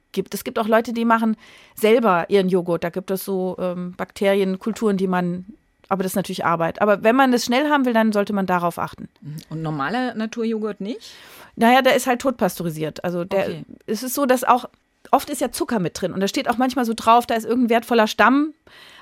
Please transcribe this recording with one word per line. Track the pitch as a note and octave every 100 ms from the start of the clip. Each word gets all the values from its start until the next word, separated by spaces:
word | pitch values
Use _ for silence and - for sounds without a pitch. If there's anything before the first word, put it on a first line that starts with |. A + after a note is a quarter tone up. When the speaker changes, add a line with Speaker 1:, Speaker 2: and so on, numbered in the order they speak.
| _
Speaker 1:
gibt. | - F#3
Es | G3+
gibt | - B3
auch | G#3+
Leute, | A3+ A#3
die | A#3
machen | A#3 A3+ A3+ G#3+ - - _
selber | - G#3 A#3 A3+ F3 -
ihren | G3 F#3
Joghurt. | F3+ F3 E3+
Da | F3
gibt | F#3 -
es | F#3+
so, | - F#3+ F#3 -
ähm, | F3+ F3+ F3+ F3+
Bakterienkulturen, | F#3 - G3 G3 F#3+ F#3 A#3 G3+ A3 G3
die | F#3+
man, | F3+ F3+ F3+ F#3 D4+ _ _ _
aber | F#3+
das | F#3
ist | G3+
natürlich | F3 F#3
Arbeit. | - E3 E3 -
Aber | G#3 G3
wenn | A3 C4
man | C4+
das | A#3+
schnell | A#3+ B3 D4
haben | D4
will, | B3+
dann | A3+ A3
sollte | G#3 G3+
man | G3+ F#3
darauf | F3+ F3 E3+
achten. | E3 - - _
Speaker 2:
Mhm. | - D#3 -
Und | D#3
normaler | D#3+ D#3 C#3 A#3 B3+
Naturjoghurt | A3 A3 A#3 A3+ A3 G#3+ G3+
nicht? | G3 G4 - - - - - -
Speaker 1:
Naja, | A#3 B3+
der | C4 B3+
ist | C4
halt | B3
tot | - B3+
pasteurisiert. | F#3 - E3+ D#3 D#3 -
Also | F3 F3
der, | F3+ G3
Speaker 2:
Okay. | F#3 E3 - - -
Speaker 1:
es | G#3+
ist | B3+
so, | C#4+
dass | C#4 B3
auch, | - B3 - _ _ _ -
oft | C4+ -
ist | C#4+
ja | B3+
Zucker | - E4+ A3+
mit | E3 -
drin | F3+
und | F#3
da | G3
steht | - -
auch | A3+
manchmal | B3+ B3
so | A#3
drauf, | A3+ - A#3 A#3+
da |
ist | A3+
irgendein | A3 B3 A#3
wertvoller | A#3 - A#3 G#3+
Stamm, | - G#3+ C4+ D4+ - _ - - -